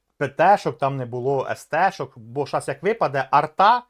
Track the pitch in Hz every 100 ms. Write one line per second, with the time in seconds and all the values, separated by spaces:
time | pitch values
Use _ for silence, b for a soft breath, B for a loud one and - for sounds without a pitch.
0 | _ - 135 - 175 202 160 - 139 139
1 | 120 123 127 135 104 110 - 151 190 -
2 | 131 120 113 131 139 147 - 135 185 226
3 | 151 135 131 143 151 - 202 247